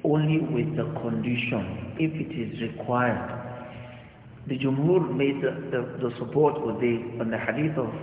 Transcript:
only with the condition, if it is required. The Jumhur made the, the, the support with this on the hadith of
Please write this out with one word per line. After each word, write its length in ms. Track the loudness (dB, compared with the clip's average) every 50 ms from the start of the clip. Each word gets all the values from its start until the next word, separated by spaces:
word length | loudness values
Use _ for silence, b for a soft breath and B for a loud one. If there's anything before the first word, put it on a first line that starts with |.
| 4
only 360 | 4 4 4 4 4 4 2
with 340 | 2 2 0 0 0 0 0
the 80 | -2 -2 -2 -4 -4
condition, 920 | -2 -2 -2 0 0 0 0 0 0 0 -2 -2 -2 -4 -6 -6 -8 -8 -2 0
if 120 | 0 0
it 220 | 0 -2 -4 -4 -4
is 260 | -4 -4 -4 -4 -4 -6 -6
required. 640 | -6 -6 -2 0 2 4 4 2 2 0 -4 -6 -8 -8 -8 -10 -10 B B B B B B B B B B B B B -20 -20 -18 -14 -6 -6
The 100 | -4 0
Jumhur 560 | 0 0 2 4 4 6 6 6 4 4 2
made 260 | 2 2 2 2 2
the, 120 | 0 0 0 -2 -6 -2
the, 380 | -2 -2 -2 -2 -4 -4 -4 -4
the 80 | -2 -4
support 400 | -6 0 4 6 6 6 4 2 -2
with 140 | -2 0 2
this 180 | 2 2 2 2 -2 -6 -4 -4
on 100 | -2 -2
the 80 | -2 -2
hadith 400 | -2 -2 0 2 0 2 2 0
of 80 | -2 -2 -4 -8